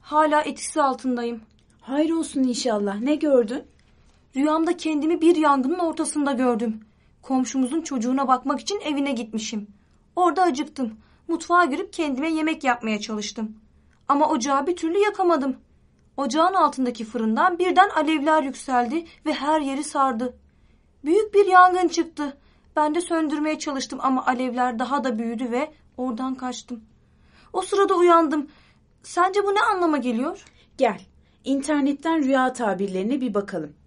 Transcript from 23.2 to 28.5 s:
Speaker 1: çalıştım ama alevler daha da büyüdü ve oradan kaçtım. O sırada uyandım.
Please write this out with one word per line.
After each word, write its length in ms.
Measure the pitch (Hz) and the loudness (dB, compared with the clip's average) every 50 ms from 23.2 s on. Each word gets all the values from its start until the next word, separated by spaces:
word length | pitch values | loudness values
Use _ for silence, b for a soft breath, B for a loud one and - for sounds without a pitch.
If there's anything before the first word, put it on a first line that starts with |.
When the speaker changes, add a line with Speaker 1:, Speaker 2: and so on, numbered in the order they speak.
| 320 294 294 294 294 311 311 302 | -2 -2 -2 -2 -2 -2 -4 -4
Speaker 1:
çalıştım 400 | - 311 277 269 254 - 294 - - | -6 -6 -6 -6 -6 -8 -10 -4 -2
ama 240 | 269 262 254 - | -2 -2 0 0
alevler 520 | - 254 240 254 254 233 254 247 254 240 226 | -2 -2 -2 -2 -4 -2 -2 -2 -2 -2 -4
daha 260 | 254 233 269 285 233 | -4 -4 -4 -2 -2
da 140 | 262 233 214 | -2 -4 -4
büyüdü 320 | 233 226 233 220 262 240 | -4 -6 -6 -6 -6 -4
ve 220 | 226 247 294 302 b b b b _ | -2 -4 -4 -4 b b b b _
oradan 380 | - 254 262 233 220 262 262 262 | -8 -6 -6 -6 -6 -6 -6 -6
kaçtım. 500 | 262 254 254 247 - - - 247 226 - _ _ _ b b b b b b b b b b b | -6 -8 -10 -10 -10 -12 -14 -16 -16 -16 _ _ _ b b b b b b b b b b b
O 100 | 359 370 | -6 -4
sırada 320 | 370 - 392 392 392 381 | -2 2 2 2 2 4
uyandım. 540 | 349 359 349 339 330 330 294 294 302 269 B | 4 6 6 6 6 4 2 0 -4 -4 B